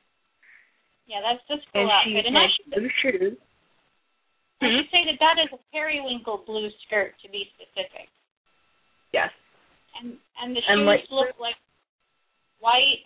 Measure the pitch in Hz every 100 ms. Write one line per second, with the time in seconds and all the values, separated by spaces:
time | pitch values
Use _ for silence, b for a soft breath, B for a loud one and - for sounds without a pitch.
0 | _ _ _ _ b b b b _ _
1 | _ 202 220 247 - 294 - 202 208 196
2 | 220 202 233 294 359 - 285 240 247 -
3 | 269 190 196 247 _ _ _ _ _ _
4 | _ _ _ _ _ _ 247 247 294 359
5 | 320 262 311 330 302 254 _ 311 311 294
6 | 269 240 233 202 220 214 208 - - 214
7 | - - 190 202 196 _ 180 196 185 -
8 | - _ _ _ _ _ _ _ _ _
9 | _ - - - _ _ _ _ _ -
10 | 240 - _ - 247 240 202 202 202 -
11 | - 269 254 247 233 - _ _ _ _
12 | _ _ _ _ _ _ 226 247 277 -